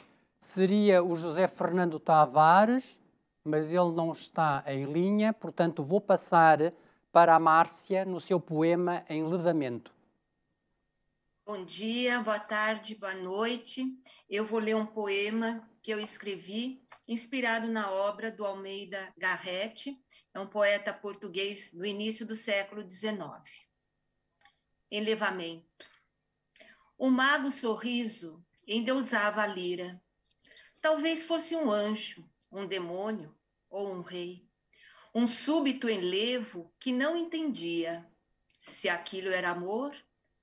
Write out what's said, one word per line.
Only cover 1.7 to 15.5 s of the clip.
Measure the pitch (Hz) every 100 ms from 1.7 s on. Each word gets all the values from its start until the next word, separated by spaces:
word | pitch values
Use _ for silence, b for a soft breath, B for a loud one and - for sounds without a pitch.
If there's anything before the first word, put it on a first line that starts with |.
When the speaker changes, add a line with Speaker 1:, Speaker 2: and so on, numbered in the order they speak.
| 180 175 156
Speaker 1:
Tavares, | - 156 151 139 156 180 220 254 - - _ _ _ _
mas | 151 151 156
ele | 175 175
não | 165 165
está | 151 - - 160 139 143
em | 135
linha, | 139 156 185 208 214
portanto | 220 170 - 170 165
vou | 139 196
passar | - 190 - 175 160 151 160 b b b _
para | 170 170
a | 165
Márcia | 165 160 165 - - 190
no | 190 180
seu | - 180
poema | 170 156 165 170 175 175 -
Em | 156
Levamento. | 160 175 170 160 135 117 - _ _ _ _ _ _ _ _ _ _ _ _ _ _ _ -
Speaker 2:
Bom | 202
dia, | 175 165 220 233 247 240
boa | 220 214
tarde, | - 214 214 214 214 214
boa | 196
noite. | 190 185 190 226 247 - - 262 262 b b -
Eu | 202
vou | 214 226
ler | 214
um | 220 214
poema | - 202 196 208 220 226